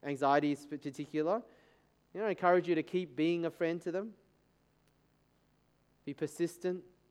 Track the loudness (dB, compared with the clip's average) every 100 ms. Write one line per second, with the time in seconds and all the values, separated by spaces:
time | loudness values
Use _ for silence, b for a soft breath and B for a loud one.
0 | -8 0 4 4 4 -2 -6 -10 -10 -10
1 | -6 -2 -2 -2 -4 b b b b _
2 | _ -6 -4 2 4 6 4 0 0 -2
3 | -2 0 0 0 -2 -2 -2 -2 -4 -4
4 | -6 -12 _ _ _ _ _ _ _ _
5 | _ _ _ _ _ _ _ _ _ _
6 | -14 -6 -6 -2 -4 -2 -4 -4 -8 _
7 | _